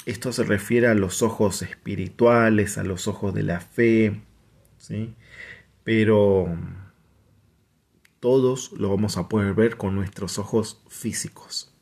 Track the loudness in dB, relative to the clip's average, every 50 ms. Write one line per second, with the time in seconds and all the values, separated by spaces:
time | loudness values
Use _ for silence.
0 | -10 -10 -8 -6 -6 -4 -2 -2 0 0 0 0 0 2 2 4 4 4 4 4
1 | 2 0 0 0 0 0 0 2 0 0 0 -4 -8 -10 -12 -12 -10 -8 -6 -6
2 | -6 -6 -2 2 4 4 6 6 4 4 4 2 2 0 -2 -6 -4 -4 -4 -4
3 | -6 -6 -6 -4 -4 -4 -4 -2 -2 -2 -4 -6 -8 -6 -2 2 4 4 4 4
4 | 4 2 0 -4 -10 _ _ _ _ _ _ _ _ _ _ _ -14 -10 -8 -8
5 | -8 -10 -12 _ _ -20 -20 -20 -20 -20 -20 -20 _ _ _ _ -4 0 2 4
6 | 4 6 6 6 6 6 4 4 2 0 -4 -6 -8 -12 -14 -16 -18 -20 _ _
7 | _ _ _ _ _ _ _ _ _ _ _ _ _ _ _ _ _ _ _ _
8 | _ _ _ _ 0 2 4 4 4 2 0 -2 -8 -12 -6 -4 -2 0 0 0
9 | 0 0 -2 -4 -4 -2 0 0 0 0 2 2 2 2 0 -2 -6 -4 -2 -4
10 | -4 -6 -8 -10 -10 -8 -6 -8 -6 -2 -2 -2 -2 -4 -8 _ _ -20 -16 -10
11 | -8 -8 -6 -8 -8 -10 -14 -18 -18 -14 -14 -14 -14 _ _ _